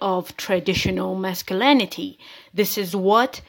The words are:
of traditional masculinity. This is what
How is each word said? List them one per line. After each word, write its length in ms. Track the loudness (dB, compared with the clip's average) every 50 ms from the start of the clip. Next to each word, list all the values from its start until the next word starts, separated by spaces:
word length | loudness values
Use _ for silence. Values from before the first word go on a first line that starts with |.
of 360 | -2 0 0 0 -2 -6 -10
traditional 800 | -10 -4 -2 0 0 2 0 0 0 0 -2 -2 -2 -2 -4 -4
masculinity. 1040 | -4 -4 -4 -6 -6 -6 -4 -2 2 4 6 6 4 4 0 -4 -8 -10 -10 -10 _ -20 -20 -20 -20 -20 _ -2
This 240 | -2 0 0 0
is 200 | -4 -4 -2 -2
what 440 | 0 2 4 4 4 4 2 -2 -8 -18